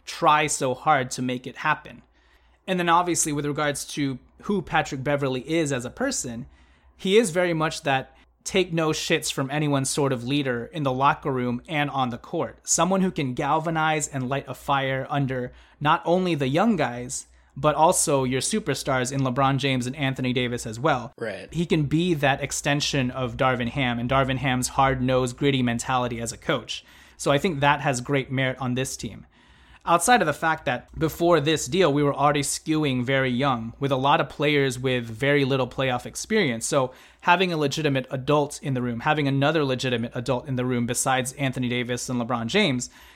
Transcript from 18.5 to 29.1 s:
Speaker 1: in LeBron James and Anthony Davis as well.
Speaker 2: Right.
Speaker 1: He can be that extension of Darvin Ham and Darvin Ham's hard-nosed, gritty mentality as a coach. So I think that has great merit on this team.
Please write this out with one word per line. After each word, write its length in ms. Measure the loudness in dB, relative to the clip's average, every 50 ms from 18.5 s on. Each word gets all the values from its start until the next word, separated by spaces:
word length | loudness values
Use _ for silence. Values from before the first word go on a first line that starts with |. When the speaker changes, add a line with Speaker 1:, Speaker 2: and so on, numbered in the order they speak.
| -2 -2 0 -2 -2 -2 -2 -2 0 0 0 0
Speaker 1:
in 80 | 0 0
LeBron 380 | 0 0 2 2 2 2 2 2
James 280 | 2 2 0 0 -2
and 100 | -2 -4
Anthony 360 | -2 -2 -2 -2 0 -2 0
Davis 320 | 0 0 0 -2 -2 -4 -6
as 160 | -8 -6 -2
well. 320 | 0 0 0 0 -2 -8 -10 -8
Speaker 2:
Right. 340 | -6 -6 -6 -8 -10 -8
Speaker 1:
He 140 | -4 -2 0
can 160 | 2 2 2
be 320 | 2 2 2 2 2 2 2
that 280 | 2 2 0 0 0
extension 680 | -2 -6 -6 -4 -2 0 0 0 0 0 0 0 0 -2
of 260 | -2 -4 -6 -4 -2
Darvin 320 | 0 2 2 2 0 -2 -4
Ham 300 | -2 -2 -2 -2 -2 -2
and 100 | -2 0
Darvin 300 | 2 2 2 2 0 -2
Ham's 300 | 0 0 0 0 -2 0
hard-nosed, 680 | 2 2 4 4 2 2 2 2 2 2 2 0 -2
gritty 260 | 0 2 2 2 2
mentality 580 | 2 0 0 -2 -2 -2 0 0 0 -2 -4 -6
as 120 | -6 -8
a 60 | -8 -6
coach. 480 | -4 -2 -2 -2 -2 -6 -10 -12 -12 -18 -20 -20 -20 -20 -12 -4
So 120 | 0 2
I 80 | 2 2
think 220 | 2 0 0 2
that 200 | 4 4 4 4
has 200 | 2 0 0 -2
great 300 | -2 -2 -2 -2 -2 -2
merit 260 | -2 -2 -2 -2 -2 -4
on 160 | -4 -2 -2
this 200 | -2 -2 -4 -6
team. 300 | -10 -10 -12